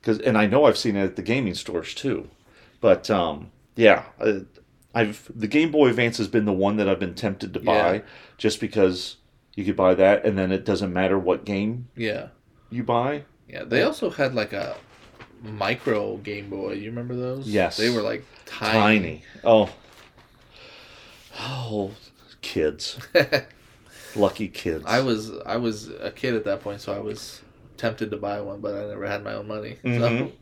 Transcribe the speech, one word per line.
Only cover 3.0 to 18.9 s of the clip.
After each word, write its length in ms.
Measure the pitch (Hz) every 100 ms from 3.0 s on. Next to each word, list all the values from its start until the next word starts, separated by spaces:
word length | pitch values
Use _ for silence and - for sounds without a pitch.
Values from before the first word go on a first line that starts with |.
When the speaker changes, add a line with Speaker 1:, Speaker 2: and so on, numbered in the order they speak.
| -
Speaker 1:
um, 420 | 104 85 73 - _ _ -
yeah, 280 | 113 90 - -
uh, 200 | 110 101 95 - _ _ _ 117
I've, 340 | 107 107 - -
the 120 | 107
Game 240 | 151 160
Boy 180 | 151 135
Advance 280 | 117 117 117
has 80 | 101
been 160 | 120 104
the 80 |
one 240 | 95 98 107
that 100 | 98
I've 120 | 95
been 160 | 95 87
tempted 380 | 104 98 92
to 60 | 90
Speaker 2:
Yeah. 60 | - 87 85 101
Speaker 1:
buy, 40 | - - - _
just 220 | 107 -
because 560 | 113 110 95 90 - - _ _ _ -
you 100 | 98
could 100 | 95
buy 180 | 92 90
that, 280 | 95 101
and 140 | - 98
then 140 | 92
it 100 | 95
doesn't 300 | - 95 95
matter 260 | 90 95 95
what 240 | 90 90
game 460 | - 98 104 120 123 -
Speaker 2:
Yeah. 300 | 113 113 156 _ _ _ _
Speaker 1:
you 140 | 120
buy. 400 | 117 117 127 147 143 _ _
Speaker 2:
Yeah, 140 | - -
they 140 | 123
Speaker 1:
Yeah. 80 | 233
Speaker 2:
also 220 | 302 202
had, 240 | - 135
like, 200 | 123 104
a 240 | 101 - - - - - - - -
micro 760 | 113 107 98 120 - 107 104 101
Game 320 | 104 104 101
Boy. 240 | 98 98
You 160 | 101 104
remember 240 | 120 123 123
those? 320 | 127 131 135
Speaker 1:
Yes. 280 | 104 87 -
Speaker 2:
They 140 | 113
were, 120 | 120
like, 220 | 107 110 - - -
tiny. 340 | - 110 110
Speaker 1:
Tiny. 440 | 104